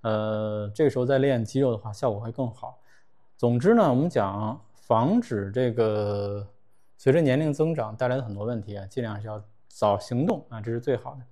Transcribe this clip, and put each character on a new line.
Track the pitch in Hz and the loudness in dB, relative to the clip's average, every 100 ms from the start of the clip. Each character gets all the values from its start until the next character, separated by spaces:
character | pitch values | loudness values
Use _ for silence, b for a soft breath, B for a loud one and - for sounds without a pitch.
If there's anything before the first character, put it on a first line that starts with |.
呃， | 113 107 107 107 107 104 104 104 | -2 -2 -2 -2 -2 -4 -6 2
这 | |
个 | 151 | 2
时 | 127 | 2
候 | 123 | 2
再 | 139 | 2
练 | 139 127 | 4 2
肌 | 110 135 | 0 0
肉 | 135 | 0
的 | 113 | 0
话， | 113 | -6
效 | 104 131 | -4 -2
果 | 101 | -2
会 | 113 | -6
更 | 117 123 | -6 -6
好。 | - 123 - b b b - - - | -6 -16 -16 b b b -20 -20 -2
总 | 120 120 | 0 2
之 | 160 | 4
呢， | 233 180 | 6 6
我 | 123 | 4
们 | 165 | 2
讲 | 135 98 101 107 139 - - | 0 0 -2 -4 -6 -14 -20
防 | - 113 127 226 | 2 4 4 2
止 | 233 110 98 | 0 -4 -2
这 | 107 127 | 0 0
个 | 113 110 107 104 101 101 101 101 - - - - - | 2 2 2 0 -2 -4 -6 -10 -16 -20 -20 -20 -2
随 | - | 2
着 | 147 | 4
年 | 147 131 | 4 2
龄 | 156 | 0
增 | 143 160 | 0 0
长 | 160 110 113 | 0 -6 -4
带 | 127 | -2
来 | 127 | -2
的 | |
很 | 117 | -4
多 | 101 107 | -6 -6
问 | 117 | -6
题 | 98 101 | -8 -12
啊， | 98 | -8
尽 | - | -6
量 | 113 104 | -6 -6
是 | 107 | -8
要 | 107 - - - | -10 -14 -20 -20
早 | - 214 202 | 0 2 2
行 | - 120 | 0 -2
动 | 165 190 - | 0 -2 -6
啊， | 113 | -12
这 | 110 | -6
是 | 117 | -4
最 | 120 123 | -2 -2
好 | 127 135 | -4 -16
的。 | 120 | -18